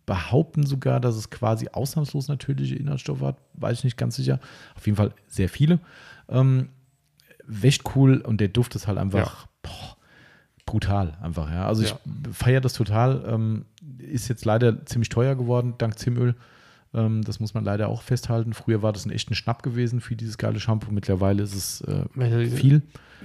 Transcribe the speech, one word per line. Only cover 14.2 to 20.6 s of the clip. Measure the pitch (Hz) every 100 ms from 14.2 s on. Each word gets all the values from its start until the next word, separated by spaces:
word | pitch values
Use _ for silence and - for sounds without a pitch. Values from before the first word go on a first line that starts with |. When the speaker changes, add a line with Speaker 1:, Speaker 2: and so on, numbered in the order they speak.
| 104
Speaker 1:
jetzt | 113
leider | 107 113 120 107 -
ziemlich | 120 110
teuer | 117 131 131
geworden, | 120 123 120 117
dank | 113 107
Zimöl. | - 120 120 120 - - - _ _
Ähm, | 117 110 110
das | 104 92
muss | 110
man | 113
leider | 101 104 104
auch | 113
festhalten. | - 123 - 117 113
Früher | 110 - 110
war | 110
das | 101
ein | 104
echter | 110 -
Schnapp | - - 120
gewesen | 139 120 120 120
für | - 113
dieses | 113 107
geile | 110 107